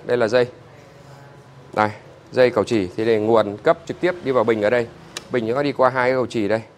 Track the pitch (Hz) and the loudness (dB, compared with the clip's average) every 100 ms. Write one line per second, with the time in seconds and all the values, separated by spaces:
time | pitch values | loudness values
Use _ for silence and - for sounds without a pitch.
0 | - 120 113 123 120 - - - - - | -2 -2 2 2 0 -6 -20 -20 -20 -20
1 | - - - - - - - - 107 104 | -20 -20 -20 -20 -20 -20 -8 -2 -2 -2
2 | - - - 120 123 113 98 117 90 - | -20 -20 -6 2 4 4 0 -2 -2 -4
3 | 113 110 107 113 101 104 160 165 - 120 | 0 0 4 2 2 -2 -2 -2 -4 -4
4 | 175 175 131 127 113 113 104 120 113 - | -4 -4 -2 0 2 2 2 0 -2 -12
5 | - - - 127 110 127 143 127 127 131 | -18 -18 -6 -4 -2 -2 -4 2 2 2
6 | 123 131 113 117 98 110 110 | 0 0 -2 -4 -2 -2 -4